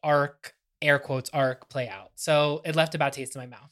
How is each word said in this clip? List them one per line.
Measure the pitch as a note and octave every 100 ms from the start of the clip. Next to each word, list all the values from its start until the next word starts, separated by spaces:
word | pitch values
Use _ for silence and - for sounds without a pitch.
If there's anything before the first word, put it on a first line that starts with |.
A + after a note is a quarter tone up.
arc, | D#3 D3 C#3+ - - - _ -
air | D3 C#3+
quotes, | - C3 B2
arc, | D3 C3+ B2+ -
play | C#3 A#2+
out. | G2 G2+ -
So | - D3+ D3 D3+ E3
it | D#3+
left | D#3+
a | D#3
bad | C#3
taste | C#3 C3 C#3
in |
my | B2
mouth, | A#2+ C#3+